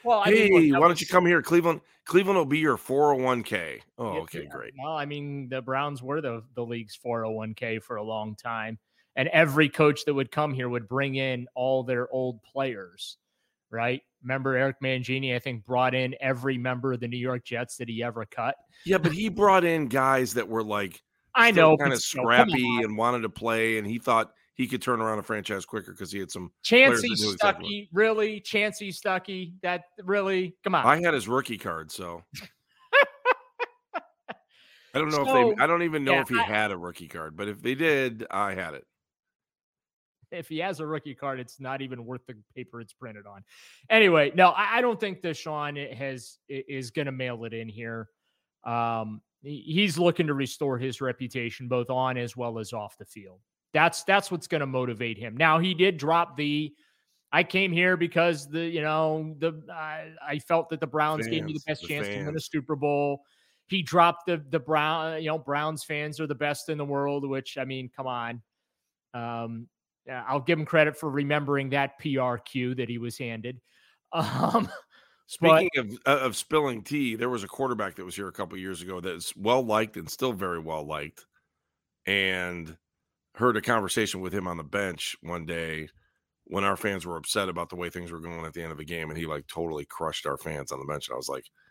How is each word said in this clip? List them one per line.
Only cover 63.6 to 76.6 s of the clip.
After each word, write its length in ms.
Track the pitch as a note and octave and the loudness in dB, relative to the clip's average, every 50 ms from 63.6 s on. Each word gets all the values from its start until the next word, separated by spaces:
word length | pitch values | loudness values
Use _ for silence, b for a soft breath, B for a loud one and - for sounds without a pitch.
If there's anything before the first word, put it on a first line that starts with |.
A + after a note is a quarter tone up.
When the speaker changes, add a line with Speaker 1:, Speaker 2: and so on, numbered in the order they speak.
| _ - | _ -4
Speaker 1:
He 140 | F#3+ G3 E3+ | -4 -4 -2
dropped 440 | - D#3 F3 E3+ E3+ E3 - - | 2 6 6 6 6 6 2 -2
the, 180 | - F3 D#3+ D3+ C#3 | -4 -2 -4 -4 -2
the 100 | C#3 D#3+ | -4 -2
Brown, 640 | B2 C#3+ D#3 D3+ D3 D#3 D#3+ E3 D#3+ D#3+ D#3+ D#3 D#3+ | 0 2 2 2 2 2 0 -2 -2 -4 -4 -4 -4
you 60 | D#3 | -2
know, 100 | D#3 D#3+ | -4 -4
"Browns 460 | - - C#3+ C#3+ D3+ D#3 D#3 D3 - | -2 -2 -2 0 0 -2 -4 -6 -6
fans 340 | - D#3 D3 D3 D3+ D3 B2+ | -6 -6 -4 -4 -6 -6 -6
are 80 | D#3 | -4
the 80 | C#3+ C#3+ | -4 -4
best 340 | A#2+ D3 D3 D3 - - - | -2 -2 -2 -2 -2 -4 -6
in 100 | D#3+ D3 | -4 -4
the 60 | D3 | -4
world," 440 | C#3+ C#3+ C#3 C#3 C#3+ C#3+ C#3+ C#3 C#3 | -2 -2 0 0 0 -2 -2 -2 -4
which, 300 | C3+ C3+ C3+ - - - | -4 -4 -6 -8 -8 -8
I 60 | - | -6
mean, 260 | C3+ C3+ C3 B2+ B2 _ | -6 -6 -8 -10 -10 _
come 120 | - C3+ C3 | -8 -6 -6
on. 340 | B2 A#2+ A#2 A#2 A#2 A#2+ A2 _ _ _ _ _ _ _ _ _ _ _ _ _ - | -4 -4 -4 -6 -8 -10 -12 _ _ _ _ _ _ _ _ _ _ _ _ _ -10
Um, 540 | A#2+ A#2 A#2 A#2 A#2 A#2 A#2 A#2 A2+ A#2+ - _ _ _ _ _ _ _ | -8 -6 -6 -6 -6 -6 -6 -8 -10 -12 -14 _ _ _ _ _ _ _
yeah, 180 | - C3 B2+ A2+ B2+ | -12 -10 -10 -6 -2
I'll 100 | C3+ C#3+ | -2 -2
give 160 | C3 C#3 E3+ | 2 2 0
him 80 | D#3 D#3 | 0 0
credit 320 | - - D#3+ D3+ D3+ D3 | 2 4 6 6 6 4
for 140 | - - D3+ | -4 -6 -4
remembering 600 | C3 C#3+ C#3+ C#3 D3 D3+ D3 C#3 C#3+ C#3 C3+ C3+ | -2 -2 0 0 0 0 0 0 -2 -2 -2 -2
that 280 | C3 C#3 C#3 C#3 - - | 0 0 -2 -2 -4 -6
P 180 | - D#3 C#3 | -6 -4 -2
R 220 | C3+ B2+ B2+ A#2+ A2+ | 0 0 0 -2 -4
Q 380 | - - - C3 B2 B2 B2+ | -8 -8 -6 -4 -4 -4 -4
that 120 | B2+ B2 A2+ | -4 -6 -6
he 100 | A#2+ A#2+ | -6 -8
was 200 | A#2 A#2+ A#2 - | -8 -10 -10 -8
handed. 420 | C#3 A#2 A#2 A2+ G#2+ A#2+ B2+ B2 _ | -10 -10 -10 -10 -10 -12 -12 -14 _
<laughs> 480 | _ _ _ _ _ _ _ _ - - | _ _ _ _ _ _ _ _ -8 -4
Um, 560 | E3 D#3+ - - C3 D3+ E3 - A#3 F#3+ - B B B B B B B B B B B | -4 -2 -2 -2 0 0 2 2 2 0 0 B B B B B B B B B B B
Speaker 2:
Speaking 420 | B - - E3 E3 D#3+ D#3+ F3+ F3+ - | B -6 2 6 8 8 8 6 4 0
Speaker 1:
but 100 | C#3 B2 | -2 -4
Speaker 2:
of, 140 | G#2 A2+ B2 - | -4 -6 -4 2
uh, 180 | C3+ C#3+ C#3 C3 | 2 4 4 4
of 120 | B2+ G#2 | 0 -2
spilling 480 | - - - D#3 D#3 | -4 -4 0 2 2